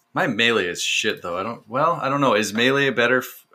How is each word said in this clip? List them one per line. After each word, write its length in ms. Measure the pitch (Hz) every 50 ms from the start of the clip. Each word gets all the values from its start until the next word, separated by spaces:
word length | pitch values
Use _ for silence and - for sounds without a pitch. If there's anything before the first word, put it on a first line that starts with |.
| _ _ -
My 120 | 135 185 165
melee 400 | 117 101 117 117 117 107 92 87
is 140 | 85 82
shit, 400 | - - - - - 110 98 -
though. 160 | - 90 85 90
I 60 | 95
don't, 240 | 113 117 110 - 104
well, 300 | 110 131 151 165 170 147
I 80 | 131 135
don't 120 | 139 143
know. 120 | 143 131 110
Is 200 | 104 110 98 101
melee 340 | 110 120 127 135 139 139 135
a 40 |
better 280 | 120 113 120 120 131 127
f-, 260 | 123 - - - _ _ -